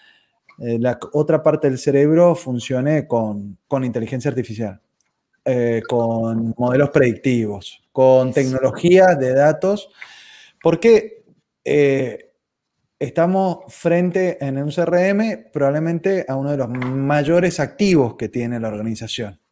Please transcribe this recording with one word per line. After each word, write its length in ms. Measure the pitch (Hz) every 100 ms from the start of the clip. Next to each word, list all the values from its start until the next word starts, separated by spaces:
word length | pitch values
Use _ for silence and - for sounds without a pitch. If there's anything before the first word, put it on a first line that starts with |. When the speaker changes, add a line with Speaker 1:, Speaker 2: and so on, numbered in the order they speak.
| _ _ _ _ _ -
Speaker 1:
eh, 200 | 117 117
la 200 | 123 120 -
otra 280 | 147 151 156
parte 280 | 156 151 143
del 80 | 127
cerebro 580 | - 139 147 160 175 165
funcione 720 | 131 123 - 127 143 151 -
con, 500 | 117 110 104 101 95 -
con 180 | 139 127
inteligencia 440 | 117 110 127 143
artificial, 520 | 127 113 107 107 92 _ _ _ _ _ _ -
eh, 360 | 123 120 113 -
con 680 | 120 117 113 113 113 113 110
modelos 320 | 123 131 139
predictivos, 920 | 147 123 113 139 120 107 98 - - _
con 360 | - 131 131 127
Speaker 2:
Eso. 60 | 143
Speaker 1:
tecnologías 840 | 131 131 131 - 175 185 185 151
de 160 | 127
datos, 580 | 135 147 156 190 208 - - - - - - - _
porque, 600 | 165 165 233 226 - - _ _ _ _
eh, 680 | 127 147 143 135 127 104 - _ _ _ _ _ _ -
estamos 600 | - - 170 190 190 165 -
frente 760 | - 170 170 180 190 185 - 139
en 120 | 135
un 140 | 147
C 100 | 151
R 280 | 165 175 185
M 280 | 202 226 - -
probablemente 720 | - 139 151 160 170 190 190 -
a 80 | 135
uno 160 | 143
de 60 | 139
los 120 | 117
mayores 920 | 127 127 135 139 147 143 170 175 165
activos 560 | 139 - 202 170 120 -
que 140 | 110
tiene 300 | 123 117 120
la 80 | 113
organización. 720 | 104 113 107 113 - 107 95 _